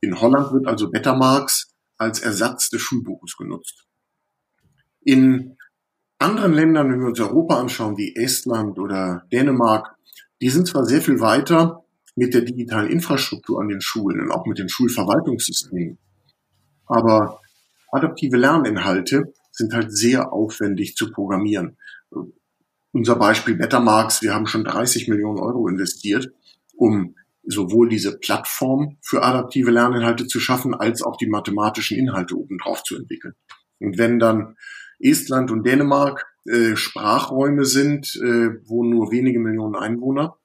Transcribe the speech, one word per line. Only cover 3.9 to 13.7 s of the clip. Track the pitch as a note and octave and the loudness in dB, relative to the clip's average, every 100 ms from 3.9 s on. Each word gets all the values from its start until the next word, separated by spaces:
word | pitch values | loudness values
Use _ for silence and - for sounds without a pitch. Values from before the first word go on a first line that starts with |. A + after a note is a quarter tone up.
| _ _ _ _ _ _ _ _ _ _ _ | _ _ _ _ _ _ _ _ _ _ _
In | - C3 C3 C3 C3 - - _ _ _ _ _ | 2 6 6 4 -2 -16 -20 _ _ _ _ _
anderen | D3+ G#3+ G3+ | 0 2 2
Ländern, | D3+ D#3+ D#3+ C#3 | 4 4 4 2
wenn | B2+ | 0
wir | B2+ | -2
uns | A#2 | -2
Europa | G#2 B2 E3 D3 | 0 0 2 0
anschauen, | B2 - A2 G#2 | -2 -4 -6 -4
wie | G2+ - | -6 -4
Estland | B2 - - A2+ G#2+ F#2 | -2 -2 -2 -4 -4 -6
oder | G2 G2 F#2 F2+ _ | -6 -4 -4 -6 _
Dänemark, | B2 C#3+ B2+ A#2 A2 - _ _ - _ _ | 0 2 2 2 2 -2 _ _ -20 _ _
die | B2+ | 0
sind | C3+ F3 | 2 2
zwar | D3 | 0
sehr | A#2+ C#3+ | 2 2
viel | - B2+ | 2 2
weiter | A2 A#2 C#3+ E3 E3 - _ _ _ - | 4 2 4 4 2 0 _ _ _ -2
mit | B2 | 2
der | A#2+ | 2
digitalen | A#2+ B2 A#2 G#2+ G#2 | 0 -4 -4 -4 0
Infrastruktur | E3+ F3 C#3 - - - - | -2 0 -2 -2 -6 -6 -4
an | |
den | G2+ | -2